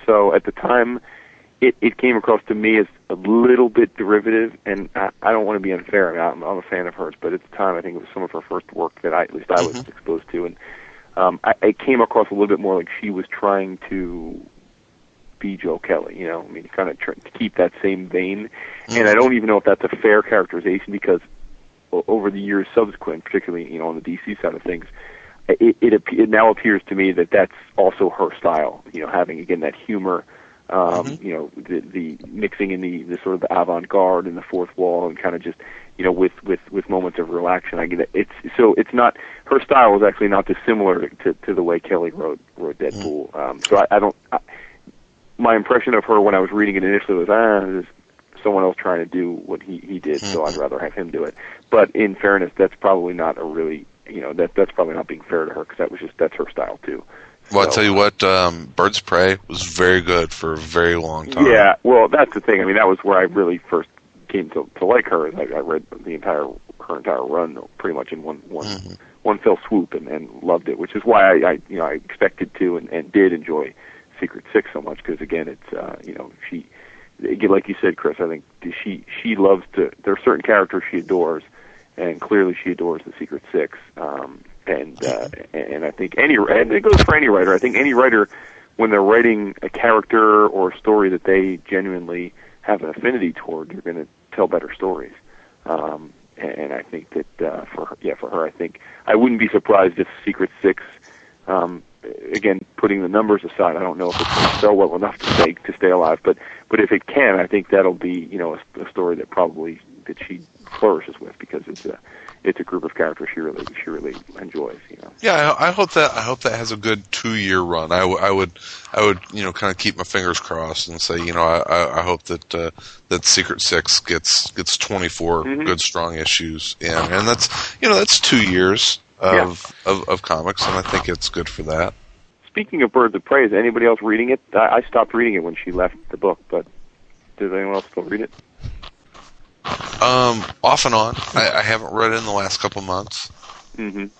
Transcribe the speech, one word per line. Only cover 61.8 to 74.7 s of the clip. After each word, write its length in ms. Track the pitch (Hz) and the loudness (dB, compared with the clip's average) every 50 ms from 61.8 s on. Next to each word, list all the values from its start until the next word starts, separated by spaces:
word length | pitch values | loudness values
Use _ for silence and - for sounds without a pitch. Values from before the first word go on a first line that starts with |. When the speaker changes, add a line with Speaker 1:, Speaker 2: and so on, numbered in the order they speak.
| - | 4
Speaker 1:
well, 240 | 120 127 117 110 - | 6 8 8 8 6
that's 260 | 135 151 139 - - | 6 4 4 2 0
the 60 | 104 | -2
thing. 200 | - - 107 95 | 0 2 2 2
I 40 | 92 | 2
mean, 100 | 95 98 | 2 2
that 120 | 107 110 95 | 4 4 4
was 120 | 95 - - | 2 2 2
where 140 | 98 98 92 | 2 4 4
I 60 | 95 | 4
really 340 | 87 87 101 95 85 90 85 | 2 2 2 2 2 0 -2
first 320 | - - 90 80 78 - _ _ _ _ _ - - - | -4 -4 -4 -4 -4 -6 _ _ _ _ _ -20 -12 -6
came 200 | - 98 85 76 | -6 -6 -6 -4
to, 180 | - 78 69 - - - | -6 -6 -6 -8 -6 -2
to 80 | 90 | 2
like 200 | 95 120 123 - - | 2 2 2 2 0
her. 200 | 95 82 78 78 | 0 -2 -2 -2
Is 80 | - | -4
I, 80 | - - 60 65 | -6 -8 -6 -6
I 40 | 76 | -6
read 260 | 73 82 80 76 73 - - - - | -4 -4 -4 -6 -6 -8 -16 -16 -12
the 80 | 85 82 | -10 -10
entire, 340 | 76 - 98 82 76 71 65 - - - - - - - - | -6 -4 -4 -2 -2 -4 -6 -8 -14 -20 -20 -20 -16 -12 -10
her 100 | 85 65 | -10 -6
entire 260 | 60 - 78 64 64 | -4 -4 -4 -2 -2
run 340 | 64 73 85 85 80 71 62 - - _ - | -2 -2 -2 -2 -4 -6 -12 -16 -18 _ -8
pretty 180 | - 98 80 | -8 -6 -6
much 160 | 67 60 - | -6 -8 -10
in 120 | 82 80 76 | -12 -12 -10
one, 140 | 78 78 71 - - | -10 -12 -12 -14 -14
one, 180 | 90 76 73 | -12 -10 -10
Speaker 2:
Mm-hmm. 280 | 104 101 95 92 90 92 - - - _ _ - | -10 -10 -10 -12 -16 -18 -20 -20 -20 _ _ -2
Speaker 1:
one 140 | 107 104 98 | -2 0 2
fell 200 | - 113 95 - - - | 2 2 2 2 0 -2
swoop, 260 | 113 98 85 - - | -2 -2 -2 -2 -6
and, 140 | 76 78 58 | -10 -10 -8
and 220 | 73 78 78 - 57 67 78 | -10 -10 -10 -12 -14 -8 -2
loved 260 | 87 87 87 - - | -2 -2 0 -2 -4
it. 80 | 65 - | -8 -8
Which 160 | 87 - - | -8 -8 -8
is 80 | 104 - | -4 2
why 200 | 117 113 104 98 95 90 - | 4 6 6 8 8 6 6
I, 120 | 78 90 | 4 2
I, 80 | 78 71 - - | 0 -2 -4 -8
you 100 | - 90 | -6 -6
know, 80 | 82 | -4
I 80 | 71 71 | -4 -6
expected 600 | - - - - - 101 95 - - - - - | -8 -10 -12 -6 -2 -2 -2 -2 -4 -10 -8 -4
to 220 | - 95 90 87 82 | -2 -2 -2 -2 -2
and, 100 | - - | -6 -6
and 220 | - 85 73 - | -8 -8 -6 0
did 220 | - 104 95 92 87 | 4 4 4 4 4
enjoy 400 | 78 80 87 80 76 69 67 - _ - - - - - _ _ - | 0 -4 -4 -4 -4 -4 -6 -10 _ -20 -20 -20 -20 -20 _ _ -10
Secret 260 | - - - - - - - | -10 -10 -10 -12 -8 -2 -2
Six 160 | 107 - - | -2 -2 -2